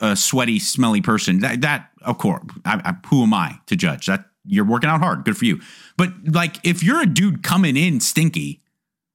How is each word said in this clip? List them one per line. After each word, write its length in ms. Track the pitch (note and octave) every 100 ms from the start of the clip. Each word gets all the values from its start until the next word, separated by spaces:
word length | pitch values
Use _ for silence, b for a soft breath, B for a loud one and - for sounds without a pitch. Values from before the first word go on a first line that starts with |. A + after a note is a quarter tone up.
a 140 | A2 G2
sweaty, 420 | - C3 A#2+ G#2+
smelly 420 | - - A#2+ G#2+
person, 380 | F#2+ A2 - F#2
that, 220 | B2 B2
that, 300 | D3 C#3+ - _
of 160 | B2 A#2
course, 260 | G#2+ F2+ - - -
I, 160 | G#2+
I, 240 | - F2+ -
who 160 | C#3
am 100 | A2+
I 260 | G#2+ E2+ - -
to 80 | F#2+
judge? 320 | F2+ C2+ -
That, 180 | G2 - _ -
you're 200 | G2 G#2
working 240 | A#2+ D3+
out 100 | D#3+
hard. 260 | F3 E2 -
Good 120 | G2+
for 80 | A#2+
you. 160 | F2+ B B B -
But, 160 | F3+ F#3 D#3
like, 320 | D#3+ E3+ -
if 180 | F3 F3
you're 200 | E3 D#4
a 40 | B3+
dude 380 | C#3 G3+ D3
coming 340 | - F3+ F3 C3
in 220 | F3+ C3+
stinky, 640 | - - D#3+ D#3+ C#2+ - _ _ _ _ _